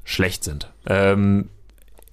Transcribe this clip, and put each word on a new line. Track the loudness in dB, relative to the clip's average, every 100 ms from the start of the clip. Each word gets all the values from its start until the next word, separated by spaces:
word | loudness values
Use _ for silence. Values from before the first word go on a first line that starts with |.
schlecht | -8 -2 -2 -2
sind. | -8 -10 -12 -14 -2
Ähm, | 2 2 4 4 2 0 -12 -20 -20 -20 -20 -20